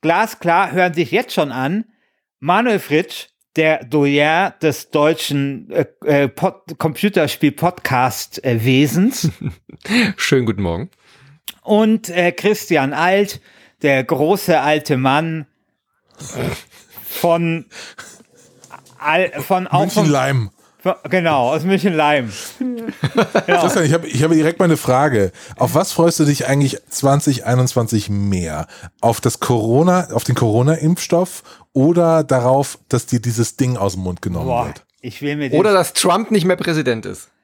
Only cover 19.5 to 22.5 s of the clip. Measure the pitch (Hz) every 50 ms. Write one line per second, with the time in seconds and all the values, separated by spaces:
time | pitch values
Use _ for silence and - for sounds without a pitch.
19.5 | 190 185 185 - - 180 202 185 - 196 165 156 147 135 131 139 139 127 110 98
20.5 | _ _ _ _ _ _ - 180 - - _ - - 185 170 165 151 139 120 120
21.5 | 147 160 147 185 196 175 143 202 170 156 151 147 147 143 123 110 98 - - -